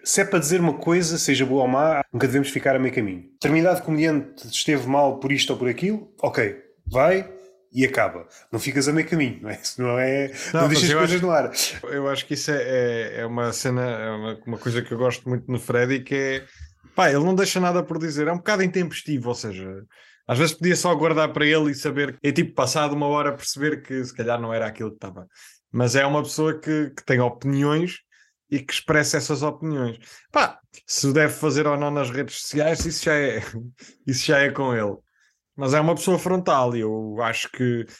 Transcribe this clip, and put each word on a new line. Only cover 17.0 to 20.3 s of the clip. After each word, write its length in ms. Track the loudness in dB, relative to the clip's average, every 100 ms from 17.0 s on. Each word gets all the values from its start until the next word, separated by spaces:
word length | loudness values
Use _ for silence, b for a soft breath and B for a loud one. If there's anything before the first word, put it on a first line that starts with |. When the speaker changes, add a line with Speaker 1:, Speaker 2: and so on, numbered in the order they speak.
| 4
Speaker 2:
ele 120 | 4
não 100 | 2 2
deixa 240 | 2 2
nada 240 | 2 0
por 140 | -2 -4
dizer, 280 | -4 -2 -2
é 60 |
um 40 | -2
bocado 260 | 0 0
intempestivo, 640 | 2 0 -4 -6 -4 -4 -2
ou 60 | -6
seja, 480 | -6 -10 -10 -14 -18 b b b
às 100 | -2